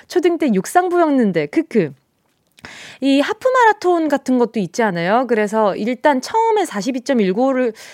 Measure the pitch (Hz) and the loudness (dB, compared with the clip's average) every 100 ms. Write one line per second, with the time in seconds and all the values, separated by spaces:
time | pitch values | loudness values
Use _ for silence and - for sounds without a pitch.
0 | - 370 349 330 311 190 - 359 359 349 | -4 0 0 0 0 0 0 0 0 0
1 | 320 269 214 170 147 320 320 226 156 139 | 2 2 2 0 -2 -2 0 -2 -2 -6
2 | _ _ _ _ _ _ - - - - | _ _ _ _ _ _ -20 -20 -20 -4
3 | 269 277 285 427 523 508 453 415 359 349 | 0 2 0 -2 0 4 2 2 0 0
4 | 311 277 262 254 240 226 175 - 220 170 | 0 -2 0 0 0 -2 -4 -2 -2 0
5 | 170 226 247 226 208 220 208 170 214 254 | 0 0 0 0 0 0 0 0 -4 0
6 | 302 262 - 440 453 427 330 208 202 254 | 0 0 -2 0 0 0 -2 -4 -6 -6
7 | - 254 190 190 269 254 247 214 - | -2 0 0 0 0 0 -2 -6 -16